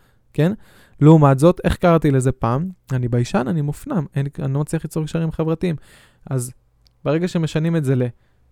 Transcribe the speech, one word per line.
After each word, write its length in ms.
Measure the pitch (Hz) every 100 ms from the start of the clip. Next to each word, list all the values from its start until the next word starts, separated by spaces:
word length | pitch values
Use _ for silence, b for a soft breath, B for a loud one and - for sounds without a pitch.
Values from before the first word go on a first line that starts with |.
| _ _ _
כן? 200 | - 156 214 b b b -
לעומת 380 | 143 160 143 135
זאת, 220 | 160 180
איך 120 | - -
קראתי 340 | 180 165 156
לזה 220 | 135 127
פעם? 360 | - 117 127 185 180 -
"אני 160 | 131 123
ביישן, 360 | 120 123 196 254
אני 120 | 175
מופנם, 460 | 143 147 - 247 143
אין, 120 | - 139 -
אני 160 | 139
לא 60 | 135
מצליח 240 | 151 160
ליצור 200 | 156 165
קשרים 280 | 156 165 165
חברתיים." 440 | - 160 160 180 156 b b b b -
אז 220 | 135 123 - _ _ _ _
ברגע 240 | 139 156 180
שמשנים 480 | 175 160 160 165 165
את 80 |
זה 100 | 135 135 123 - _ _ _